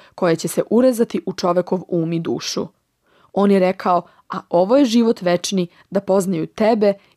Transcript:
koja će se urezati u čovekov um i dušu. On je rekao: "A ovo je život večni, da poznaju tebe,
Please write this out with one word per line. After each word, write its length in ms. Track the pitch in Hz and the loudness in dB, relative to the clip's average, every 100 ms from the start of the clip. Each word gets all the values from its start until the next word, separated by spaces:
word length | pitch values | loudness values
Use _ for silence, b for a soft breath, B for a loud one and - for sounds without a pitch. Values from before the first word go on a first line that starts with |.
| B - | B -4
koja 200 | 180 165 | 0 0
će 120 | 170 | -2
se 160 | - - | -4 0
urezati 520 | 220 262 226 226 202 - | 2 2 2 -2 -2 -6
u 80 | |
čovekov 480 | 185 180 175 180 185 - | -4 -2 0 -2 -4 -4
um 260 | 175 165 | -4 -2
i 60 | 165 | -4
dušu. 480 | 165 123 - - - _ _ _ b b b | -4 -6 -6 -8 -10 _ _ _ b b b
On 180 | - 202 | 0 2
je 80 | 196 | 4
rekao: 420 | 180 190 202 175 - b b | 2 0 0 0 -2 b b
"A 100 | 277 - | -12 -2
ovo 280 | 175 190 269 | 0 4 4
je 80 | 262 | 4
život 360 | 233 226 - | 4 2 0
večni, 460 | 175 175 - 190 175 b b | 0 -2 -2 -4 -4 b b
da 120 | 185 | -6
poznaju 460 | 196 190 185 165 160 | 0 0 0 -4 -6
tebe, 460 | - 220 226 208 196 b | -2 0 2 2 0 b